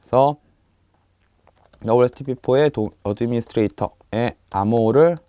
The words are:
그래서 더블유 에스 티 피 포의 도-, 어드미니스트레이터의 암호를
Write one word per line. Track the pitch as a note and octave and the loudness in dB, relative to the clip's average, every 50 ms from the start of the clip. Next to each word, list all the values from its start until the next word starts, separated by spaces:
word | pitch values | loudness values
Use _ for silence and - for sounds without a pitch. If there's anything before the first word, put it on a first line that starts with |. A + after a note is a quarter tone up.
그래서 | _ - - B2+ C3+ C#3+ D3 - _ _ _ _ _ _ _ _ _ _ _ _ _ _ _ _ _ _ _ _ _ _ _ _ _ _ _ _ - | _ 0 2 2 2 2 0 -4 _ _ _ _ _ _ _ _ _ _ _ _ _ _ _ _ _ _ _ _ _ _ _ _ _ _ _ _ -2
더블유 | A2+ A2+ B2 B2 | 0 2 2 2
에스 | B2 - | 0 -2
티 | - C3+ | -8 -10
피 | C3+ B2+ | -10 -10
포의 | - - - B2+ C#3 D3+ D3 | -6 -2 0 2 2 2 0
도-, | - A#2 G#2+ G2+ - _ _ | 0 -2 -6 -6 -8 _ _
어드미니스트레이터의 | G2+ G#2 - A#2+ A#2 A#2+ A#2 A2+ - - A#2 G#2+ G2 - - G2+ - _ _ _ _ - A2 A#2+ A2+ - _ _ _ | -8 -4 -4 -4 -4 -4 -4 -6 -4 -2 -2 -2 -2 -2 -6 -8 -8 _ _ _ _ -6 -4 -4 -4 -6 _ _ _
암호를 | - G2 G2 G#2+ A#2 A#2 A2 A2 A2+ C#3 D#3+ E3+ E3+ D#3+ _ | -4 -4 -2 0 0 0 0 2 4 4 4 2 2 -4 _